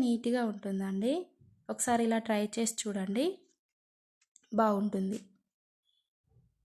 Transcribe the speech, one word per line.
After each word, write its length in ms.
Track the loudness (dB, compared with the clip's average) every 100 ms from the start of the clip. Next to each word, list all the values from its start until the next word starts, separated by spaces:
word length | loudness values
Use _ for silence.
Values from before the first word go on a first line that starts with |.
నీట్గా 400 | 4 2 2 0 0
ఉంటుందండి. 600 | -2 -4 -4 -2 -2 0 0 -4 _ -20 _ -10
ఒకసారి 300 | -4 0 2 2
ఇలా 120 | 0 0
ట్రై 120 | 0 0 -2
చేసి 180 | -4 -2
చూడండి, 440 | -4 -4 -2 0 0 -2 _ _ _ _ _ _ _ _ _ _ -6 0
బాగుంటుంది. 600 | 2 2 0 -2 -2 -4 -10 _ _ _ _ _ _ _ _ _ _ _ _ _